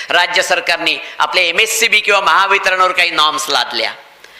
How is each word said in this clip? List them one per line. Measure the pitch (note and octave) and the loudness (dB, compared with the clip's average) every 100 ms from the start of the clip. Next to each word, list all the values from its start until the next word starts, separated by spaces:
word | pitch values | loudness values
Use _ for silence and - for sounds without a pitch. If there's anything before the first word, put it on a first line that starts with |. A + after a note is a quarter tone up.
| - | -2
राज्य | E3 F3+ F3+ | 0 2 -2
सरकारने | F3 F3 F3 E3 D#3+ C#3 - - | 0 -2 0 -2 -2 -4 -6 -4
आपल्या | D3+ F3+ | -2 0
एमएससीबी | F3 F3 A3 - A3+ G#3 | 0 0 -2 0 2 2
किंवा | G#3 G3+ | 2 2
महावितरणावर | E3+ F3 G3 G3 F#3+ F#3 F#3 | 4 2 2 2 2 2 2
काही | F3+ E3+ | 2 0
नॉर्म्स | D#3+ D3+ - - | 2 0 0 -2
लादल्या. | C3+ C3 A#2+ G#2+ - - - - | -2 -2 -4 -6 -8 -18 -20 -20